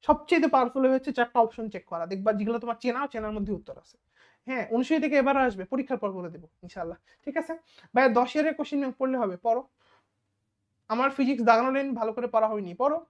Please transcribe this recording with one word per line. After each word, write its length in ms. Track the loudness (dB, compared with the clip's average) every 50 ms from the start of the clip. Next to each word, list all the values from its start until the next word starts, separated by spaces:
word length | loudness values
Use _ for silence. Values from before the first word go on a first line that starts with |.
সবচেয়ে 460 | _ -10 -12 -12 -4 -2 0 0 0 2
পাওয়ারফুল 380 | 0 0 0 0 -2 -2 0
ওয়ে 80 | 0 0
হচ্ছে 200 | 0 -2 -6 -4
চারটা 260 | -4 -4 -2 _ 0
অপশন 300 | 0 0 -2 -8 -12 -10
চেক 160 | -10 -12 -12
করা, 200 | _ -8 -8 -6
দেখবা 280 | -6 -8 -4 -2 0 0
যেগুলো 260 | 0 0 -2 -4 -4
তোমার 160 | -4 -6 -8 -4
চেনা, 260 | -4 -4 -4 -2 -6 -6
চেনার 240 | -6 -8 -8 -6
মধ্যে 220 | -6 -6 -4 -4 -6
উত্তর 240 | -8 -8 -14 -18 -20
আছে। 200 | _ _ _ _ _ _ _ _ _ _ _ _ _
হ্যাঁ, 220 | -8 -6 -6 -4 -2
উনিশে 280 | 0 -2 2 2 2 2
থেকে 160 | 2 4 4
এবার 220 | 4 4 4 4 4
আসবে, 280 | 2 2 0 -4 -8
পরীক্ষার 320 | -4 -4 -4 -2 -2 -4 -4
পর 140 | -4 -4
বলে 180 | -6 -6 -10 -10
দেবো 180 | -12 -14 -18 -20 _ _ -20
ইনশাআল্লাহ, 340 | -16 -10 -10 -8 -8 -10 -12 _ _ _ _ _
ঠিক 120 | -6 -4 -4
আছে? 200 | -4 -4 -8 -12 _ _ _ -20 -20 0 _
ভাই, 140 | 6 6 6
দশ 260 | 6 4 2 2 2
ইয়ারের 180 | 0 2 2 0
কোশ্চেন 260 | -2 -6 -4 -2 -2
ব্যাংক 160 | -2 -2 -2 _
পড়লে 180 | -2 0 0 0
হবে, 200 | 0 -2 -2 -2
পড়ো। 300 | _ 0 0 0 0 _ _ _ _ _ _ _ _ _ _ _ _ _ _ _ _ _ _ _ _ _ _ _ _ _
আমার 220 | 0 2 2 0
ফিজিক্স 340 | 2 2 2 2 2 2 6
দাগানো 280 | 6 6 6 6 2
লাইন 220 | 0 0 -2 -2 -4
ভালো 200 | -4 -4 -4 -4
করে 140 | -4 -6 0
পড়া 200 | 2 2 2 2
হয়নি, 260 | 0 -2 -6 -6 -4
পড়ো। 320 | 0 0 2 2 0 -4 _